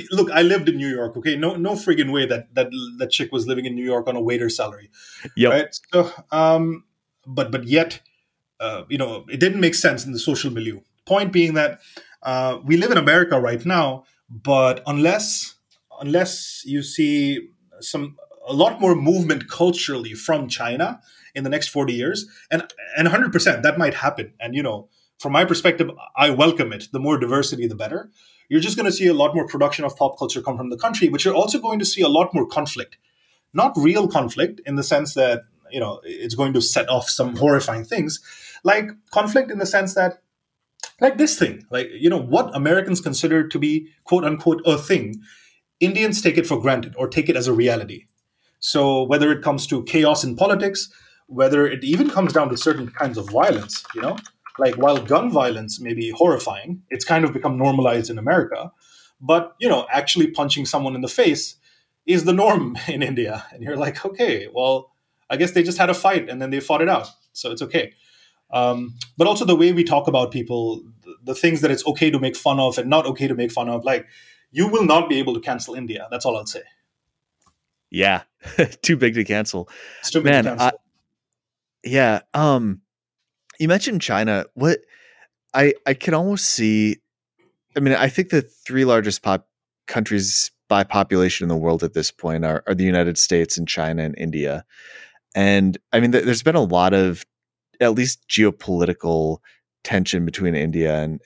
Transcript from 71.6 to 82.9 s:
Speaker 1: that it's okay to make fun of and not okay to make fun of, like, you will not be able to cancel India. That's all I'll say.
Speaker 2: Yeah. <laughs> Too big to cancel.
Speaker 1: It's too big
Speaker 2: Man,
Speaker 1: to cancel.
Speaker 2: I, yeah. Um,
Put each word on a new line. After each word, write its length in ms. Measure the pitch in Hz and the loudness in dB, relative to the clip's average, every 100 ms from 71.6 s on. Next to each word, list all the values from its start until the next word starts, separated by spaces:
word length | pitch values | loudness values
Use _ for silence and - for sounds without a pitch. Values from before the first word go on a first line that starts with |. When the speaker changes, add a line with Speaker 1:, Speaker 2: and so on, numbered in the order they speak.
Speaker 1:
that 80 | 151 | 0
it's 120 | 135 | 0
okay 260 | 151 147 156 | -2 0 2
to 100 | 143 | 2
make 160 | 131 120 | -2 -2
fun 240 | - 139 | -2 2
of 180 | 131 123 | 0 0
and 100 | 123 | 2
not 160 | 156 160 | 2 2
okay 200 | 127 135 | -2 -4
to 80 | |
make 160 | 123 120 | -2 -4
fun 180 | 120 120 | -4 -4
of, 160 | 117 | -4
like, 220 | 135 127 - - - _ _ | -2 -2 -4 -20 -20 _ _
you 160 | 135 202 | -2 2
will 160 | 220 | 2
not 240 | 185 156 165 | 4 4 4
be 100 | 135 | 0
able 160 | 131 | -2
to 60 | 117 | -4
cancel 340 | - 123 - | -4 -6 -6
India. 320 | 123 120 110 - | -10 -10 -10 -10
That's 120 | 120 | -6
all 120 | 131 113 | -4 -4
I'll 100 | 107 | -6
say. 160 | - - _ _ _ _ _ _ _ _ _ _ _ _ | -14 -16 _ _ _ _ _ _ _ _ _ _ _ _
Speaker 2:
Yeah. 320 | 87 98 92 - _ - | 0 2 0 -4 _ -8
<laughs> 300 | - 156 - | -2 -2 0
Too 140 | - 160 | 0 2
big 180 | 123 | 2
to 100 | 113 | 0
cancel. 440 | 104 107 107 95 87 - - - | -2 -2 -4 -6 -10 -16 -20 -12
Speaker 1:
It's 120 | - | -4
too 100 | 165 | 0
big 120 | 143 | 2
Speaker 2:
Man, 120 | 139 | 2
Speaker 1:
to 60 | 113 | 2
cancel. 160 | 120 123 | 0 0
Speaker 2:
I, 40 | - _ _ _ _ _ _ _ _ _ _ | 0 _ _ _ _ _ _ _ _ _ _
yeah. 380 | - 131 123 107 - | -4 2 2 2 -2
Um, 480 | 147 151 131 113 92 _ | 0 2 2 0 -4 _